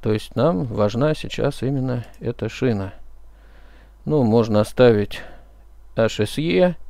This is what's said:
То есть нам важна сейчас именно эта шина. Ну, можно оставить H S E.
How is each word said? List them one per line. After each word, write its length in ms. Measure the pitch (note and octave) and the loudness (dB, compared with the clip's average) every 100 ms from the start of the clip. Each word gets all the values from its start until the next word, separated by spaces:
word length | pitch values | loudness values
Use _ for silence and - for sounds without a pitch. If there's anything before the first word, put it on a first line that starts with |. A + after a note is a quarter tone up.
То 100 | A2+ | 0
есть 240 | G#2+ - - | -2 -2 0
нам 300 | C#3 F3+ C3+ | 2 2 -4
важна 480 | G#2 G#2 G#2+ D3 | 0 0 2 0
сейчас 480 | D#3 - - A#2 - | 0 -4 -2 -2 -2
именно 420 | B2 C#3 B2+ B2 A#2 - | -2 -2 -2 -4 -6 -8
эта 300 | - A#2+ A2 | -8 -4 -6
шина. 440 | - B2+ G#2 F#2+ - - - - - - - - - - - - | -2 0 0 -4 -10 -18 -18 -20 -20 -20 -20 -20 -20 -20 -14 -2
Ну, 180 | D3+ | 2
можно 360 | A#2 A2+ A2+ G#2 | 4 4 4 2
оставить 600 | G#2+ - B2 G#2+ G2+ - - - - - - - - - | 0 6 6 6 2 -6 -12 -18 -20 -20 -20 -20 -10 -2
H 280 | A2+ - | 0 0
S 140 | G#2+ - | -4 -2
E. 360 | D#3 F3+ F3+ E3+ | 0 2 2 0